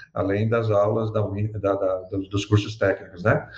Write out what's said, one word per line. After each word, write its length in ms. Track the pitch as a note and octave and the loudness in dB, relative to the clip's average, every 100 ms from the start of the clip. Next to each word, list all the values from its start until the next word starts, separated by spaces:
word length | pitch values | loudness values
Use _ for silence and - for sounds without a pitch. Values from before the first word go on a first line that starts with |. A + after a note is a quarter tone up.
| - | -10
Além 360 | - F#2+ G2+ A2 | -4 -2 0 2
das 200 | A#2 A2 | 0 2
aulas 440 | G2+ G#2 A2+ A2 | 2 2 2 0
da 120 | G#2+ | -2
uni-, 280 | G#2 G2+ G#2+ | -2 -2 -4
da, 220 | G#2+ G2 | -2 0
da, 200 | G2 F#2+ F#2 F#2 | 0 0 -2 -4
dos, 180 | G2 F#2+ | -6 -4
dos 160 | G2+ | -4
cursos 320 | - G#2 - - | 2 2 2 0
técnicos, 460 | G2 G2 - F2 | 0 0 -6 -4
né? 260 | F#2+ D3 - | 0 0 -2